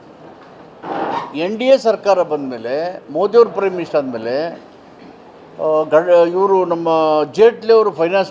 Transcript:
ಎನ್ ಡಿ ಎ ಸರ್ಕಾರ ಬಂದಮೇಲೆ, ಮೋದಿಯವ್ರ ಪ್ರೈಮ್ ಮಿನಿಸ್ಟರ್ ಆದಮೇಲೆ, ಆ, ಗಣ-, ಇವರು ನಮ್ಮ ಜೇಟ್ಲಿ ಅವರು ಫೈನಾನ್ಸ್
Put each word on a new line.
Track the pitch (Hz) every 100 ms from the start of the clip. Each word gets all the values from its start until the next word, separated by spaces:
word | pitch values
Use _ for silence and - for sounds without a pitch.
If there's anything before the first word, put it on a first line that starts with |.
| - - - - - - - - - - - - -
ಎನ್ | 143 175 220
ಡಿ |
ಎ | 254 269
ಸರ್ಕಾರ | 226 196 202 185
ಬಂದಮೇಲೆ, | 165 151 139 120 113 139 170 185 -
ಮೋದಿಯವ್ರ | 147 196 226 220
ಪ್ರೈಮ್ | 185 196
ಮಿನಿಸ್ಟರ್ | 180 160 156
ಆದಮೇಲೆ, | 135 120 110 131 165
ಆ, | - - - - - - - - - - - - 156
ಗಣ-, | 156 147 180 175 170
ಇವರು | 180 196 190
ನಮ್ಮ | 175 170 165 160 156 156 151
ಜೇಟ್ಲಿ | 131 220 202 220
ಅವರು | 226 214
ಫೈನಾನ್ಸ್ | 151 165 196 190